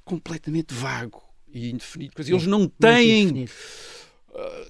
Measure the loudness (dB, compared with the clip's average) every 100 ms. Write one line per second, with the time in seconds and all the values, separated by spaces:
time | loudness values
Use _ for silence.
0 | -8 -8 -8 -10 -6 -4 -4 -6 -6 -6
1 | -10 -14 -20 -20 -18 -12 -8 -8 -12 -16
2 | -14 -10 -2 0 2 2 0 4 6 6
3 | 6 6 4 0 -6 -12 -20 -20 -20 -20
4 | -20 _ _ -14 -14 -14